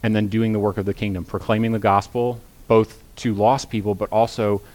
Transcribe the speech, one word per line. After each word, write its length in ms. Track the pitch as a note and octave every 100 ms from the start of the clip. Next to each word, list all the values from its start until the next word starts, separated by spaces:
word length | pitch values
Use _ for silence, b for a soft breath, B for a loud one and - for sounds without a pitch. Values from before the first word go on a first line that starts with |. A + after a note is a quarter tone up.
and 120 | A2+
then 140 | G#2+ G#2
doing 240 | A2 A2+
the 60 | A2
work 180 | G#2 G2
of 80 |
the 80 | G2
kingdom, 320 | G2 G#2 F#2
proclaiming 480 | E2 G2 - A2 A2+
the 60 | A2+
gospel 600 | G#2 G2 - B2 A#2+ A#2 - - -
both 340 | A2+ A2 - - -
to 160 | B2
lost 380 | G2+ G#2+ C3+ -
people, 240 | A2+ G#2
but 180 | F#2+ G#2
also 480 | G#2+ A2+ - G#2 G2+ B